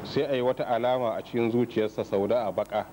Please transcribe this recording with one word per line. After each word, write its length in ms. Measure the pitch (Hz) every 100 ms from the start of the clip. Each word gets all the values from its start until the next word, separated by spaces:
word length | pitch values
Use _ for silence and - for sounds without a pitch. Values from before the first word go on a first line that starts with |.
Sai 200 | - -
a 120 | 139 135
yi 60 |
wata 260 | 123 127 98
alama 480 | 117 123 127 117 95
a 40 |
cikin 280 | - 120 117
zuciyarsa 520 | 120 120 - 107 - 107
sauda 400 | 101 98 120 107
a 60 |
baka. 340 | 92 104 104 98